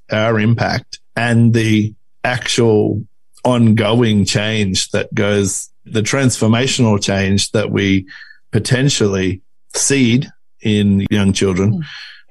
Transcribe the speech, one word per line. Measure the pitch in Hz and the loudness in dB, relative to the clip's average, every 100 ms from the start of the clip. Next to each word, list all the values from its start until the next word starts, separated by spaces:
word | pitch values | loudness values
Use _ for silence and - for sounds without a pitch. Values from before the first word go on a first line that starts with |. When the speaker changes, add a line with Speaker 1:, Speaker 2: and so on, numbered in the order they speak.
| - | -6
Speaker 1:
our | 107 110 110 | -2 0 0
impact | 107 113 95 - - - - - | 0 0 0 -4 -8 -16 -12 -4
and | 117 117 117 | 0 4 4
the | 117 110 107 107 - - - | 2 2 2 0 -6 -20 -8
actual | 127 123 - - 117 107 107 - - - - - | -4 -4 -2 0 2 2 2 -2 -8 -16 -20 -4
ongoing | 127 123 117 110 104 117 117 104 95 | 0 2 4 4 2 2 2 2 0
change | 110 107 110 98 92 - | 0 -2 -2 -2 -2 -4
that | 101 - | -4 -4
goes, | 107 101 101 98 - - - - | -2 0 0 -2 -4 -10 -18 -8
the | 110 | -4
transformational | 107 135 135 - 110 113 131 - 113 104 | -2 0 0 0 0 2 0 0 0 0
change | - 98 98 101 - | 0 -2 0 0 0
that | 113 104 | -2 -2
we | 104 98 98 95 - - - - | -2 0 0 -2 -12 -20 -20 -6
potentially | 110 - 123 143 - 107 98 92 95 - - - | -4 -2 0 0 0 0 0 -2 -4 -10 -20 -12
seed | - - 139 123 123 151 - - - | -6 -2 2 2 2 -2 -10 -20 -8
in | 113 104 101 98 98 | -2 0 2 0 0
young | 104 98 | 0 0
children | 95 98 92 98 | 0 0 0 0
Speaker 2:
Mm. | 180 - - - - - | -2 -6 -12 -20 -20 -6